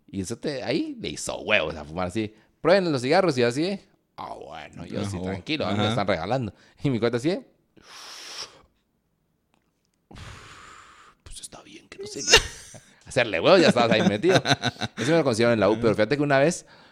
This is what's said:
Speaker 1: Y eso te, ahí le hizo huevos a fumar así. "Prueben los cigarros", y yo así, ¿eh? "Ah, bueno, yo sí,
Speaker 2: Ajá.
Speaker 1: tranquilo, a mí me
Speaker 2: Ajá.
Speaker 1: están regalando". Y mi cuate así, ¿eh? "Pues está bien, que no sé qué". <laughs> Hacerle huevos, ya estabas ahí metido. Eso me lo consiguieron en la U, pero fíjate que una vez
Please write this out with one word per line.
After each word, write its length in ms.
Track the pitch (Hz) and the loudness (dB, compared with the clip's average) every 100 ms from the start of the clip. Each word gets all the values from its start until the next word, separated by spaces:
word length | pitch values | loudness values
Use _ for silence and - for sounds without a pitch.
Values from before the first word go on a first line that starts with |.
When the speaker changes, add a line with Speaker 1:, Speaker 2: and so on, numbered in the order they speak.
| _ | _
Speaker 1:
Y 80 | 95 | -8
eso 140 | 92 120 | -6 -6
te, 240 | - 135 | -8 -6
ahí 340 | 98 143 311 254 | -2 -2 -2 -6
le 80 | 78 | -8
hizo 300 | 73 - 60 | -8 -8 -6
huevos 340 | 78 104 78 78 | 0 2 0 -6
a 100 | 76 | -8
fumar 220 | 82 92 | -6 -4
así. 260 | 110 107 - _ _ | -2 -4 -8 _ _
"Prueben 320 | 151 196 175 | 2 4 4
los 100 | 139 | 0
cigarros", 360 | 123 170 190 127 | 2 2 2 2
y 40 | |
yo 60 | 120 | 2
así, 160 | 123 175 | 0 -2
¿eh? 160 | 196 _ _ _ - | -4 _ _ _ -16
"Ah, 160 | - 110 | -14 -14
bueno, 500 | - 80 73 76 85 | -14 -14 -16 -14 -10
yo 180 | 107 101 | -6 -6
sí, 120 | 98 | -6
Speaker 2:
Ajá. 60 | 92 | -6
Speaker 1:
tranquilo, 400 | 95 92 151 98 | -6 -4 -4 -2
a 40 | |
mí 40 | 101 | 0
me 60 | |
Speaker 2:
Ajá. 80 | 107 | 0
Speaker 1:
están 180 | 113 98 | 0 0
regalando". 460 | 87 85 131 110 - _ _ | -2 -2 -2 -4 -8 _ _
Y 60 | 143 | -2
mi 100 | 120 | 0
cuate 180 | 117 120 | 0 0
así, 120 | 139 | 0
¿eh? 160 | 214 - _ _ _ - - - - - - - - _ _ _ _ _ _ _ _ _ _ _ _ _ _ _ - - - - - - - - - - _ | -2 -6 _ _ _ -20 -20 -18 -18 -16 -16 -16 -18 _ _ _ _ _ _ _ _ _ _ _ _ _ _ _ -20 -18 -18 -20 -20 -20 -20 -20 -20 -20 _
"Pues 160 | - - | -18 -16
está 220 | - - | -16 -18
bien, 240 | - - - | -20 -20 -18
que 100 | - | -14
no 80 | 403 | -12
sé 120 | 415 | -8
qué". 580 | 415 453 - - - - | 2 2 2 -10 -18 -20
<laughs> 260 | - _ - | -20 _ -4
Hacerle 340 | - 117 87 | 0 2 2
huevos, 220 | 110 185 | 6 6
ya 60 | 143 | 6
estabas 220 | 120 117 | 4 4
ahí 160 | 110 - | 4 2
metido. 340 | 104 170 180 117 - 117 - 104 - | 2 2 2 2 -2 -2 -6 -8 -4
Eso 140 | 117 | 0
me 60 | 165 | 2
lo 60 | |
consiguieron 300 | 139 110 117 | 2 2 2
en 60 | 113 | 4
la 100 | 98 | 4
U, 80 | 110 | 4
pero 140 | 117 | 2
fíjate 220 | 101 107 143 | 2 2 2
que 60 | |
una 160 | 147 135 | 2 4
vez 260 | 147 180 - - - | 4 0 -8 -20 -20